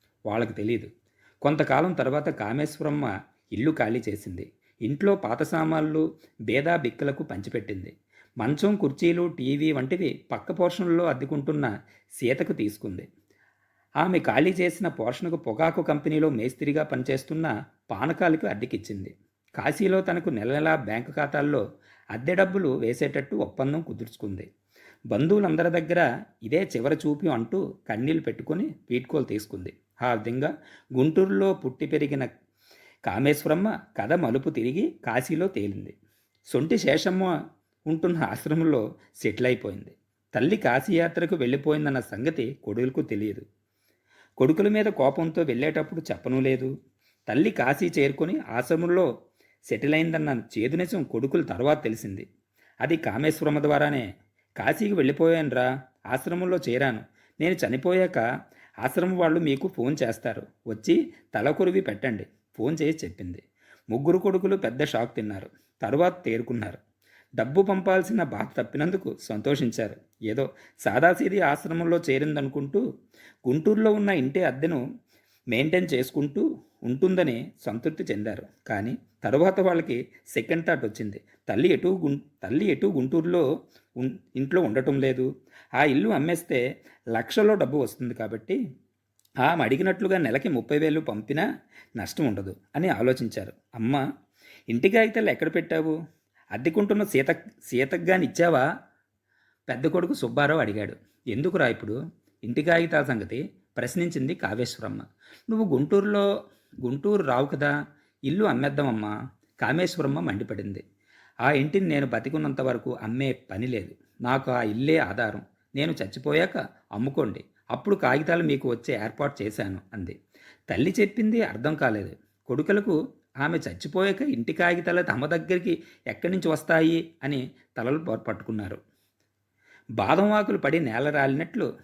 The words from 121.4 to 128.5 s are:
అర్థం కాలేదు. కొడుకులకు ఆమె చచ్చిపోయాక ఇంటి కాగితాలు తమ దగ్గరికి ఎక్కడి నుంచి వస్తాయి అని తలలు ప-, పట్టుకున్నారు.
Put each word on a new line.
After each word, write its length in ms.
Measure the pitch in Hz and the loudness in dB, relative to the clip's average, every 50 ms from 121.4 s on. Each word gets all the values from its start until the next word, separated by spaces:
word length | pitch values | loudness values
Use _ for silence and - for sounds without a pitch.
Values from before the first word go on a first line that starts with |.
అర్థం 340 | 214 - 101 107 127 151 160 | 0 -2 -4 -4 -2 -2 0
కాలేదు. 400 | 139 143 123 107 104 92 - - - _ _ _ _ _ | 2 0 0 0 0 -4 -8 -12 -18 _ _ _ _ _
కొడుకులకు 680 | - 123 143 156 - 202 208 202 214 165 151 - - - _ _ _ - | -4 -2 -2 2 2 2 2 2 2 0 0 0 -4 -12 _ _ _ -6
ఆమె 200 | 131 143 156 170 | -4 -2 -2 -2
చచ్చిపోయాక 640 | 147 - 104 87 - - 147 147 180 190 196 190 - | -2 -4 -6 -10 -10 -10 -4 0 0 2 2 0 0
ఇంటి 320 | 294 294 - 117 117 - 160 | -2 -2 -2 -2 -2 -4 0
కాగితాలు 480 | - 175 175 175 175 165 175 175 180 | 2 2 2 2 0 0 0 0 0
తమ 240 | 175 - - - 143 | 2 0 0 0 0
దగ్గరికి 580 | 151 170 165 160 165 185 180 175 180 165 - - - - _ - | 0 -2 -2 0 0 -2 0 0 -2 -2 -2 -4 -20 -20 _ -10
ఎక్కడి 260 | 123 104 - - 175 190 | -10 -10 -4 -4 -2 -2
నుంచి 140 | 185 156 | 0 2
వస్తాయి 640 | 160 156 151 - - 165 160 160 160 160 165 165 - - - - | 0 0 0 2 2 4 6 6 6 4 2 -2 -4 -12 -8 -4
అని 280 | 143 143 131 127 - - _ _ _ - | -4 -2 -2 -4 -6 -12 _ _ _ -8
తలలు 220 | 127 113 127 147 160 | -4 -2 -2 -2 -2
ప-, 120 | 160 - | -2 -4
పట్టుకున్నారు. 640 | 113 107 - 120 101 - - - | -6 -4 -4 -6 -8 -8 -6 -8